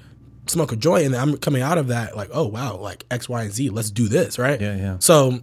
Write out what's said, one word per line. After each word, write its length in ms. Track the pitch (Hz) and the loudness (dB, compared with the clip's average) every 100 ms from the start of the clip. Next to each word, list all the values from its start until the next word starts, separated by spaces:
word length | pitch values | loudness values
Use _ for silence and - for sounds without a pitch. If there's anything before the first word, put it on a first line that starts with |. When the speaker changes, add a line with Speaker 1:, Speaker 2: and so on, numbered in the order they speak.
| - - - - - | -20 -20 -20 -14 -4
Speaker 1:
smoke 260 | 165 151 | -2 -2
a 40 | 107 | 0
joint 300 | 156 190 139 | 2 4 4
and 80 | |
I'm 220 | 123 147 139 | 2 0 0
coming 260 | 156 131 | 0 0
out 160 | 135 170 | 2 0
of 100 | 127 | 0
that, 280 | 117 113 107 | -2 -4 -8
like, 120 | 98 | -6
"Oh, 140 | 139 107 | -2 -2
wow, 300 | 110 135 90 | -4 -8 -8
like, 280 | 104 90 - | -10 -12 -8
X, 180 | 120 - | -8 -4
Y, 140 | 120 | -6
and 100 | 104 | -4
Z, 180 | 107 139 | -4 -4
let's 200 | 113 107 | -2 -4
do 180 | 104 104 | -2 2
this," 300 | 135 - - | 2 0 0
right? 220 | 131 110 | -2 0
Speaker 2:
Yeah, 160 | 104 98 | -2 -2
yeah. 200 | 98 92 | -4 2
Speaker 1:
So 380 | - 151 131 123 | 6 6 6 0